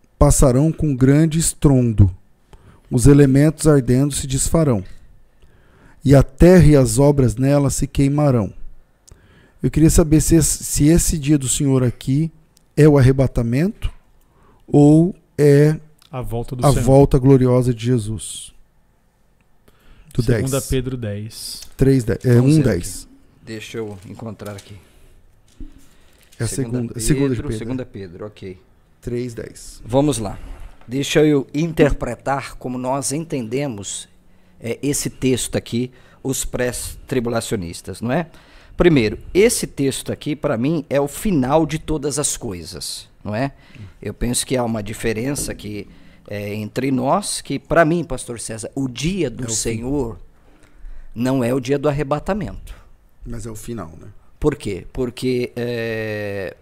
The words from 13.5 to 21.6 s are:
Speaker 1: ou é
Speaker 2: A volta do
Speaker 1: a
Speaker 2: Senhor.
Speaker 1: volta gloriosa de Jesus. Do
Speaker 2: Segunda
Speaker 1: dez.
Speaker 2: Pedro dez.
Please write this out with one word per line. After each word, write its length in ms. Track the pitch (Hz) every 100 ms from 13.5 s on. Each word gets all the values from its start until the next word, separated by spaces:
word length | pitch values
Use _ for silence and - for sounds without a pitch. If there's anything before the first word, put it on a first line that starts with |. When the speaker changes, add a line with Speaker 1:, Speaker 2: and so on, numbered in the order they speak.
| 123 185 - - - _ _ _ _ _ _
Speaker 1:
ou 480 | - 147 147 156 175 - _ -
é 400 | 147 143 151 156 - _ _
Speaker 2:
A 140 | 131
volta 320 | 117 117 117
do 100 | 123
Speaker 1:
a 60 | 143
Speaker 2:
Senhor. 140 | 139
Speaker 1:
volta 340 | 120 135 139 139
gloriosa 560 | 131 135 127 127 123
de 100 | 117
Jesus. 680 | 117 123 107 107 - - - - _ _ _ _ _ _ _ _ _ _ _ _ _ - -
Do 80 | -
Speaker 2:
Segunda 360 | 113 117 131 131
Speaker 1:
dez. 60 | -
Speaker 2:
Pedro 280 | 131 127 127
dez. 680 | 110 101 107 - - -